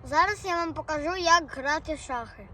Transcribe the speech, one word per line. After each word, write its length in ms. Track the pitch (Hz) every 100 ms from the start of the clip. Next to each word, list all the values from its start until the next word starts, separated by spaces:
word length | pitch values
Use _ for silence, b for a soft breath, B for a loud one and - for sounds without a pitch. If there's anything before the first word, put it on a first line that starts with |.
Зараз 420 | - 302 370 403 381
я 100 | 339
вам 180 | 339
покажу, 420 | 311 311 302 302 370
як 280 | 339 339 311 269
грати 360 | 269 311 320
в 60 | 302
шахи. 480 | - 254 226 - 196